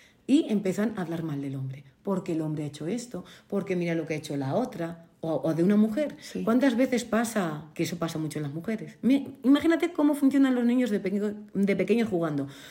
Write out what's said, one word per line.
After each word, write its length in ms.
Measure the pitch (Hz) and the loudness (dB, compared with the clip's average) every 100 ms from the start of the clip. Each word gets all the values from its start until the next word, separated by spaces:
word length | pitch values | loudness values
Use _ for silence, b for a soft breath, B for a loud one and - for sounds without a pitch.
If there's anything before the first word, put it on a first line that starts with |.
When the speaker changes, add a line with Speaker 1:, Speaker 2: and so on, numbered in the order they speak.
| b b - | b b 2
Speaker 1:
y 220 | 277 - | 2 2
empiezan 440 | 202 190 190 220 208 | -2 -2 -2 -4 -4
a 60 | |
hablar 180 | 160 170 | -6 -6
mal 200 | 165 139 | -6 -6
del 120 | 139 135 | -6 -8
hombre. 280 | 131 131 b b | -8 -10 b b
Porque 300 | 196 185 185 | -4 -4 -2
el 100 | 160 | -4
hombre 220 | 156 156 | -2 -4
ha 20 | 147 | -6
hecho 220 | 143 151 | -8 -6
esto, 360 | 233 - 175 B B _ | -6 -8 -12 B B _
porque 280 | 202 185 180 | -6 -2 -2
mira 180 | 170 | -2
lo 140 | 165 156 | -2 -4
que 80 | 151 | -6
ha 20 | |
hecho 180 | - 143 | -4 -4
la 200 | 135 175 | -2 -2
otra, 500 | 247 175 165 170 - _ | -2 -6 -8 -10 -18 _
o, 200 | 160 156 | -4 -2
o 100 | - | 0
de 80 | 156 | 2
una 120 | 175 208 | 4 6
mujer. 400 | 220 214 294 - | 4 2 -4 -6
Speaker 2:
Sí. 240 | - 185 | -10 -4
Speaker 1:
¿Cuántas 320 | 185 247 277 226 | 2 4 4 2
veces 280 | 262 247 - | 2 0 0
pasa? 600 | 220 233 214 170 156 - - | -2 0 -2 -2 -4 -10 -6
Que 80 | |
eso 140 | 160 170 | -4 -2
pasa 180 | 165 156 | -4 -4
mucho 220 | 156 151 | -6 -4
en 40 | |
las 100 | 147 | -6
mujeres. 440 | 156 170 220 151 - | -6 -6 -6 -8 -2
Mi-, 340 | 226 277 - - | 2 2 0 -2
imagínate 500 | 240 294 302 330 339 | 4 6 6 2 0
cómo 220 | - 294 294 | 2 2 4
funcionan 400 | 269 277 269 247 | 4 6 4 4
los 100 | 240 | 2
niños 240 | 254 247 | 2 2
de 100 | 202 | 0
pequeño, 360 | 190 202 208 208 - | 0 -2 -2 -6 -6
de 220 | 190 196 190 | 0 2 2
pequeños 340 | 180 233 226 | 2 2 2
jugando. 380 | 175 165 143 139 B B | 0 0 -2 -4 B B